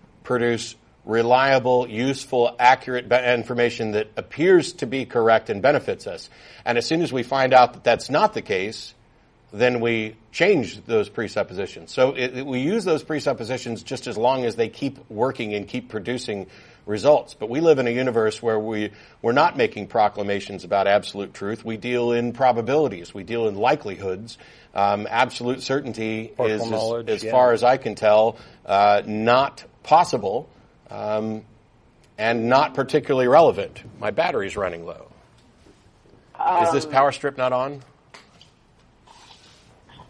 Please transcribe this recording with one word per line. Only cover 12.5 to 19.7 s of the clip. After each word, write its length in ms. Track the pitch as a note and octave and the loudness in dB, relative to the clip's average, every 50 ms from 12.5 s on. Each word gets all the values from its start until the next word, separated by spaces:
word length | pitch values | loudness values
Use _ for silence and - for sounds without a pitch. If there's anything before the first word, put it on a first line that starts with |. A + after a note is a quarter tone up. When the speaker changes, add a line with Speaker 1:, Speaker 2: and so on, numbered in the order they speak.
| B2+ B2+ | -4 -4
Speaker 1:
use 240 | C3 E3 G#3+ A3+ F3+ | -2 -2 -2 -2 -2
those 180 | F#3 D#3 D3+ | -2 -2 -2
presuppositions 800 | - - D#3 C#3 - C#3+ B2+ G#2+ A2+ G#2 C3 - - A#2+ A#2 - | -2 -6 -8 -4 -2 -4 -4 -4 -6 -8 -8 -8 -8 -8 -10 -10
just 240 | - - C3+ A#2+ - | -10 -10 -10 -10 -8
as 100 | C3 G2+ | -8 -4
long 280 | G#2+ A2+ B2+ C3+ C3 B2 | 0 0 2 2 0 -2
as 100 | A#2 - | -2 -2
they 140 | - A2+ D3 | -2 -2 -4
keep 300 | - - C#3 C#3 - - - - | -4 -6 -8 -8 -8 -10 -16 -10
working 440 | A2+ G#2 A#2+ C3+ B2+ - A#2 G#2 G#2 | -4 -2 -2 -2 -2 -4 -6 -6 -6
and 120 | G2+ G2+ | -6 -6
keep 220 | - - B2 - - | -8 -10 -10 -10 -10
producing 580 | - G#2+ F2 A#2 B2+ B2 - - G#2 G2 F#2 - - - - - - _ _ | -10 -8 -6 -6 -6 -6 -6 -8 -8 -8 -10 -12 -16 -20 -20 -20 -20 _ _
results. 480 | G#2 G#2+ G#2 G#2 C#3+ D3+ B2+ - - - | -6 -4 2 4 4 4 4 2 -4 -10
But 140 | - G#2+ A2 | -10 -8 -6
we 100 | A#2+ D3+ | -2 2
live 180 | E3 E3 D3+ C3+ | 4 4 4 4
in 100 | B2+ A#2+ | 2 0
a 20 | |
universe 500 | A#2+ B2 C3 C3 A2 A#2 A2 G#2+ - - | 0 0 -2 0 2 2 2 2 0 -2
where 180 | A#2+ A2+ A2 G#2+ | -2 -2 -2 -2
we, 300 | G#2+ A2+ A2 G#2+ G#2+ G2+ G#2 - - - _ _ | -2 -4 -4 -4 -4 -6 -8 -14 -20 -20 _ _
we're 100 | - A#2 | -2 2
not 240 | B2 C#3+ D#3+ E3+ - | 4 4 2 2 2
making 320 | C3 A#2 - | 0 0 0